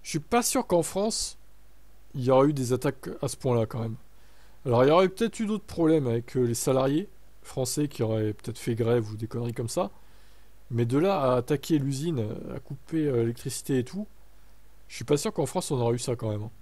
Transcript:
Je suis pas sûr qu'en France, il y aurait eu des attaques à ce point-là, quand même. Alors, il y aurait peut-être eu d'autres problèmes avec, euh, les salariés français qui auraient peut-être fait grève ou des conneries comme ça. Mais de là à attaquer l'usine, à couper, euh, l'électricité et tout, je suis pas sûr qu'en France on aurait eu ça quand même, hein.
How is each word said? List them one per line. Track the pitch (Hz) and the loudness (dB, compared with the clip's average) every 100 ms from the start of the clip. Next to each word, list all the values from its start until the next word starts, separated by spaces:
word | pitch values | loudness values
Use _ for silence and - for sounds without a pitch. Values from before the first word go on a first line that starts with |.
Je | - | -4
suis | 160 | -4
pas | - 240 | 0 0
sûr | 240 262 - | 2 0 4
qu'en | 175 | 2
France, | 156 185 214 - - - - - - - - - - 131 | 2 0 0 -2 -6 -8 -16 -18 -18 -18 -18 -18 -10 -2
il | |
y | 123 | 6
aurait | 131 143 | 8 8
eu | |
des | 143 123 | 4 0
attaques | 123 147 - - - | 2 0 -2 -10 -4
à | 135 | -4
ce | - | -2
point-là, | 135 120 110 | 2 2 2
quand | 120 | -2
même. | 113 110 - - - - - - 135 | -4 -6 -14 -18 -18 -18 -18 -8 2
Alors, | 120 | 6
il | 135 | 8
y | |
aurait | 165 185 | 8 6
peut-être | 190 226 - | 2 -2 0
eu | 214 | -2
d'autres | 214 | -2
problèmes | - - 160 160 127 | -4 2 4 6 4
avec, | 117 120 127 | 0 0 0
euh, | |
les | 120 120 | 2 2
salariés | - 131 135 147 208 - - - | 2 2 4 0 -2 -12 -18 -18
français | - - 123 - 147 | -10 -4 -2 0 -2
qui | - | 0
auraient | 113 110 107 | 0 2 0
peut-être | 107 - 113 | -2 -10 -6
fait | - 113 | -4 0
grève | 113 120 104 | 2 2 0
ou | 107 | -6
des | 113 | -6
conneries | 117 120 | -6 -6
comme | 117 117 | -4 -4
ça. | - 202 - - - - - - - - | -2 -4 -6 -18 -18 -18 -18 -18 -18 -6
Mais | 117 117 | 0 2
de | 135 | 4
là | 190 190 | 4 4
à | 131 123 | 4 2
attaquer | 120 147 - 156 | 2 -2 2 2
l'usine, | 139 135 160 143 107 - - 123 | 2 -2 -2 0 -2 -4 -8 -10
à | |
couper, | - 143 - 165 147 | -10 -14 -4 -2 2
euh, | 123 | 2
l'électricité | 117 120 139 - - 131 | 2 -2 -6 -8 0 0
et | |
tout, | 123 190 208 - - - - - - - - | 0 -8 -10 -14 -18 -18 -18 -18 -18 -18 -14
je | - | -10
suis | |
pas | 113 147 | 0 0
sûr | 220 | 0
qu'en | - 139 | -2 -2
France | 185 - | -2 -2
on | 135 | 0
aurait | 117 123 | 2 0
eu | |
ça | - 120 | -2 -4
quand | 110 | -2
même, | 107 | -4
hein. | 110 - | -6 -12